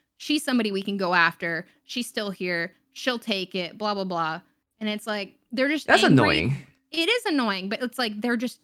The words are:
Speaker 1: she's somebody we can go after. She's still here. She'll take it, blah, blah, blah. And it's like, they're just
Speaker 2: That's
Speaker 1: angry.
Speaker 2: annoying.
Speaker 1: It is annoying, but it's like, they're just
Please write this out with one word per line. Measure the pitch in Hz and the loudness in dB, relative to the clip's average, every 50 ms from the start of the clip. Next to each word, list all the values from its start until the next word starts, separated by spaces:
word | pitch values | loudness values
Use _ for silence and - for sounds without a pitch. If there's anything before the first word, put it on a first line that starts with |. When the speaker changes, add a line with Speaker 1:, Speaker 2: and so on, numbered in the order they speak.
| _ _ _ | _ _ _
Speaker 1:
she's | - - - 202 - | -10 -4 -2 -2 -2
somebody | - 277 254 240 214 214 | 0 0 0 2 2 0
we | 196 190 | 0 -2
can | 196 208 196 | -4 -4 -4
go | 196 190 175 180 | -2 0 2 4
after. | 175 165 165 170 - 180 170 165 160 185 _ _ _ _ | 4 4 4 2 -2 -6 -4 -4 -6 -8 _ _ _ _
She's | - - 254 233 - | -10 -8 -8 -6 -6
still | - 240 208 202 | -4 -6 -4 -4
here. | 185 - 190 180 175 170 165 175 _ _ _ _ - | -6 -4 -4 -2 -2 -2 -4 -6 _ _ _ _ -14
She'll | - - 269 247 233 | -6 -4 -4 -4 -2
take | - 226 208 190 185 185 - | -2 -4 -4 -4 -4 -6 -6
it, | 185 175 160 - - | -6 -6 -6 -6 -6
blah, | 214 208 208 | -4 -4 -2
blah, | 196 190 | -2 -4
blah. | 185 175 165 160 156 160 180 - _ _ _ _ _ _ - | -4 -2 -2 -2 -2 -4 -6 -10 _ _ _ _ _ _ -8
And | 220 214 | -6 -6
it's | 214 214 - | -6 -6 -6
like, | 226 208 208 196 190 - _ _ - | -6 -6 -6 -6 -8 -12 _ _ -8
they're | 240 240 262 277 | -2 0 0 0
just | 311 285 - | 0 0 2
Speaker 2:
That's | - 277 - | 4 6 6
Speaker 1:
angry. | 381 349 151 127 107 92 73 76 | 8 8 6 6 6 4 2 2
Speaker 2:
annoying. | 85 123 139 - - - _ _ _ _ | 0 0 -2 -4 -8 -14 _ _ _ _
Speaker 1:
It | 311 320 330 370 | -2 -2 0 2
is | 480 494 - | 2 0 2
annoying, | 415 320 277 240 214 196 185 185 196 | 0 2 2 2 0 -2 -2 -4 -4
but | 220 220 | -4 -4
it's | 254 240 - - | -4 -4 -4 -2
like, | 247 220 208 208 | -4 -2 -2 -2
they're | 214 240 240 | 0 0 0
just | 220 254 240 - - | 0 0 -4 -6 -6